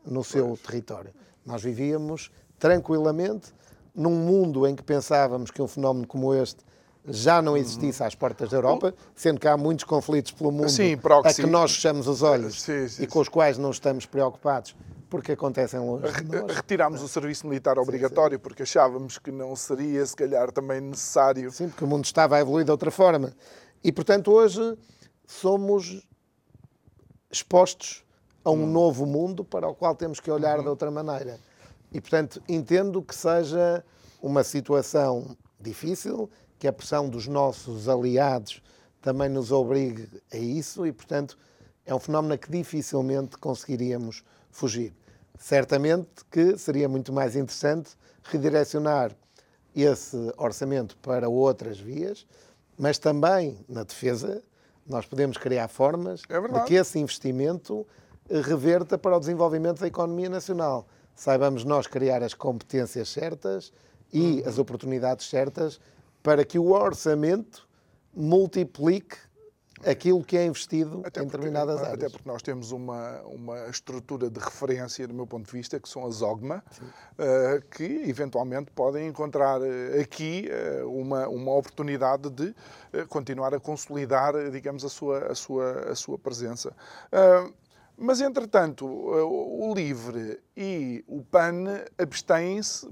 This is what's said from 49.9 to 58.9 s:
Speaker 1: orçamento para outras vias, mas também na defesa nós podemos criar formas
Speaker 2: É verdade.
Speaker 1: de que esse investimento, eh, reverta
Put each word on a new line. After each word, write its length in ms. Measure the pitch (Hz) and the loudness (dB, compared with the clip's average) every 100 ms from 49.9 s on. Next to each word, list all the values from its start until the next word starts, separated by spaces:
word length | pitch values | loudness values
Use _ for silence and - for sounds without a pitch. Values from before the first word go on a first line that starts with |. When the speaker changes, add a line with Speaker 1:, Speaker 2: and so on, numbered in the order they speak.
| 131 - 123 117 - | 4 -2 -6 -6 -4
Speaker 1:
orçamento 580 | 127 - 135 135 110 - | -4 -4 -4 -2 -4 -10
para 300 | - 127 120 | -4 -2 0
outras 520 | 123 135 127 113 98 | 4 4 2 -4 -12
vias, 480 | 104 135 185 208 _ _ _ _ _ - | -10 -8 -8 -8 _ _ _ _ _ -2
mas 220 | 143 143 | 0 2
também 580 | 156 147 160 190 156 104 - | 2 4 4 4 0 -6 -12
na 140 | 117 | -10
defesa 580 | 107 - 127 120 180 208 - _ _ _ - | -10 -4 -2 -2 -4 -8 -12 _ _ _ -8
nós 200 | 123 - | -8 -6
podemos 300 | 135 139 120 | -2 -2 -2
criar 300 | 127 123 113 | -2 -2 -2
formas 540 | - 139 170 180 180 - | 0 2 2 -6 -10 -6
Speaker 2:
É 100 | 170 | -4
verdade. 220 | 220 247 | -2 -2
Speaker 1:
de 40 | 233 | 4
que 80 | 180 | 4
esse 240 | 180 165 | 4 0
investimento, 880 | 143 - 135 127 143 175 - 214 214 _ _ - - | -4 -4 -4 -2 -2 -4 -6 -8 -8 _ _ -20 -4
eh, 100 | 151 | -2
reverta 600 | 139 135 143 175 165 | 0 0 4 2 2